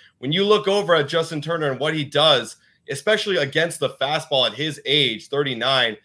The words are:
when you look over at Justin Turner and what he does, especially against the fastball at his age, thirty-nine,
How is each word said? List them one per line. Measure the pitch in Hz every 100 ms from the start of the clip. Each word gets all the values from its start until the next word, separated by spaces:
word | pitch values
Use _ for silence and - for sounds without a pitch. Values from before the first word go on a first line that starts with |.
| - _
when | 135
you | 175
look | 202 214 190
over | 202 175
at | 165 143
Justin | 165 160 156
Turner | 151 170 147
and | 123
what | 156
he | 156
does, | 131 143 156 131 110 - _ _ -
especially | 143 - 214 208 180
against | 139 151 165 -
the | 135
fastball | - 135 156 - 135 117
at |
his | 110 156 139
age, | 123 147 131 107 -
thirty-nine, | 139 139 117 127 135 117 107